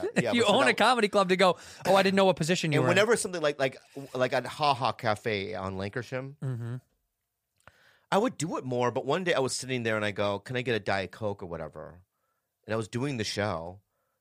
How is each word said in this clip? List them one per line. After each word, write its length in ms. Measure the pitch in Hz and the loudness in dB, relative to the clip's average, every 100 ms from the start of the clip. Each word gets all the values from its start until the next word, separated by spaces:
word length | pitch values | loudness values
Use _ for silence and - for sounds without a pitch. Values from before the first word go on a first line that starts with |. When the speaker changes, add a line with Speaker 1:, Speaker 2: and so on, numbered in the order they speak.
| 294 247 | -2 -2
Speaker 1:
yeah, 60 | |
yeah. 100 | - | 0
Speaker 2:
you 100 | 240 | 2
Speaker 1:
So 60 | 208 | 4
Speaker 2:
own 120 | 214 | 4
Speaker 1:
that 60 | 277 | 4
Speaker 2:
a 40 | |
comedy 340 | 208 214 247 208 | 4 4 4 2
club 200 | 208 185 | 2 2
to 80 | 185 | 4
go, 200 | 190 - - - 160 | 4 2 -6 -6 4
"Oh, 80 | 190 | 4
I 60 | |
didn't 120 | 190 196 | 6 4
know 80 | |
what 120 | 190 - | 4 4
position 360 | 156 180 160 | 0 0 2
you 60 | 147 | 2
Speaker 1:
And 60 | |
Speaker 2:
were 40 | 127 | 4
in." 40 | 185 | 4
Speaker 1:
whenever 200 | 214 220 | 4 2
something 260 | 196 175 | 0 -2
like, 160 | 151 143 | -2 0
like, 180 | 135 - _ 139 139 | -2 -4 _ -16 -6
like 180 | 127 127 | 0 2
at 140 | 131 123 | 0 -2
Ha 260 | - 147 | -2 0
Ha 180 | 123 120 | 2 0
Cafe 600 | - 117 104 117 101 98 | 0 0 0 0 -2 -4
on 220 | 98 95 95 | -6 -6 -4
Lankershim, 580 | 101 123 113 127 135 143 | -6 -6 -8 -8 -10 -8
Speaker 2:
Mm-hmm. 340 | 135 117 117 123 _ _ _ _ _ _ _ _ - _ _ _ - | -6 -6 -8 -10 _ _ _ _ _ _ _ _ -20 _ _ _ -2
Speaker 1:
I 80 | 190 | 0
would 200 | 240 - | 0 -2
do 180 | 170 285 | -6 -6
it 80 | |
more, 260 | 131 123 123 | -4 0 0
but 140 | 123 | 0
one 180 | 123 165 | 0 0
day 100 | 175 | 2
I 60 | 135 | 0
was 120 | 127 | 0
sitting 280 | - 127 127 | -2 -4 -2
there 140 | 113 110 | 0 0
and 80 | |
I 80 | 104 | 0
go, 260 | 101 101 98 | 0 -2 -2
"Can 180 | - 127 | -4 -6
I 60 | |
get 120 | 123 110 | -2 -2
a 40 | |
Diet 300 | 95 98 92 | -2 -2 -4
Coke 320 | - 107 101 | -6 -6 -6
or 40 | 90 | -10
whatever?" 540 | 82 78 78 76 85 _ _ _ _ _ _ - | -10 -10 -12 -16 -18 _ _ _ _ _ _ -6
And 60 | |
I 40 | 113 | -6
was 120 | 104 | -4
doing 280 | 120 143 123 | -4 -4 -4
the 80 | |
show, 560 | 101 104 104 82 85 98 _ _ _ _ | -4 -2 -2 -4 -8 -16 _ _ _ _